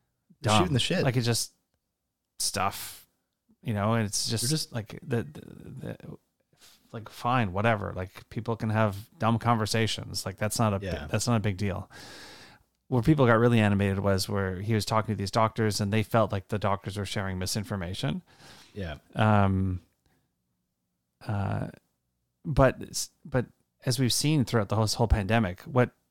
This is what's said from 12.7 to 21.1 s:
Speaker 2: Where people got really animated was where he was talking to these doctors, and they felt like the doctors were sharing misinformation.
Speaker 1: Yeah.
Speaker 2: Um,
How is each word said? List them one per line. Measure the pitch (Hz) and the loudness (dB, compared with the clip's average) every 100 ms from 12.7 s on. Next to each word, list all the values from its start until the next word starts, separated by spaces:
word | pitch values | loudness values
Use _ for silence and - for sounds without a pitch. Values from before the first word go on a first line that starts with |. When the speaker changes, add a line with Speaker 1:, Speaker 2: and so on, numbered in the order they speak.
| _ - | _ -2
Speaker 2:
Where | 123 | 2
people | 113 147 131 | 4 6 6
got | 113 | 6
really | 120 117 | 6 6
animated | 107 101 101 98 | 4 4 2 0
was | 98 95 - | 2 2 0
where | 101 95 92 | -2 -2 -4
he | 104 | -2
was | 110 | 0
talking | - 110 107 | 0 0 0
to | 98 | -2
these | 98 | -2
doctors, | 117 110 - 110 98 | 0 0 2 0 0
and | 101 | 0
they | 110 | 0
felt | 104 117 104 | 2 2 2
like | 98 - | 0 -4
the | 104 | -4
doctors | 101 101 - 101 | -2 -2 -4 -6
were | 98 | -6
sharing | 107 95 92 | -4 -4 -4
misinformation. | 92 113 98 101 87 95 139 175 - - - - - | -4 -4 -4 -6 -6 -6 -4 -4 -8 -20 -20 -20 -16
Speaker 1:
Yeah. | 104 87 76 _ | -10 -10 -10 _
Speaker 2:
Um, | - 110 104 98 95 95 90 - _ _ _ _ _ _ _ _ _ _ _ _ | 0 4 4 4 2 0 -2 -8 _ _ _ _ _ _ _ _ _ _ _ _